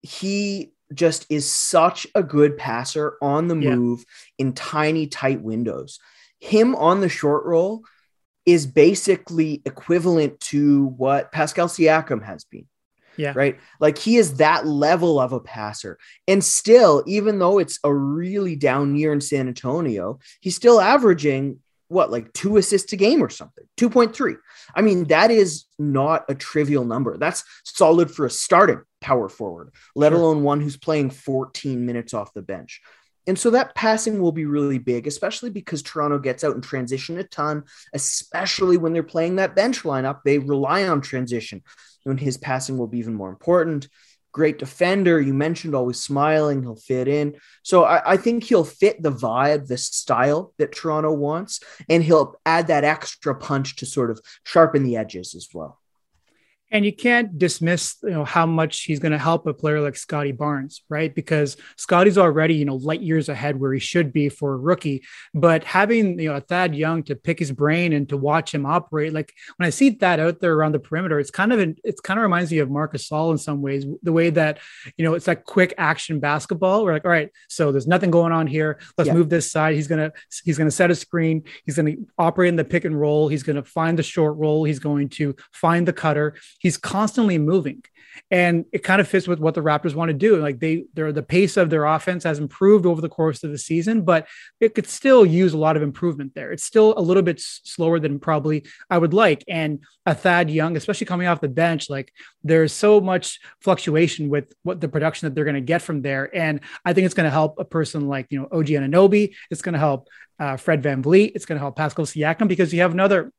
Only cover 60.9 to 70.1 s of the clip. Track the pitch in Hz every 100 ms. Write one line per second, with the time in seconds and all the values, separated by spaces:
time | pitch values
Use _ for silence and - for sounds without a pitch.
60.9 | 151 160 170 151 156 143 - - - -
61.9 | 175 196 196 175 151 156 160 143 131 139
62.9 | 165 190 160 147 131 143 139 135 135 -
63.9 | 175 156 156 143 - 143 131 139 180 156
64.9 | 135 - - - 156 170 160 - 185 208
65.9 | 233 202 175 156 139 - 180 180 147 156
66.9 | 165 147 139 - 160 151 135 147 165 175
67.9 | 151 139 143 139 160 160 151 139 170 175
68.9 | 156 156 156 151 _ - - 175 - 269
69.9 | 214 185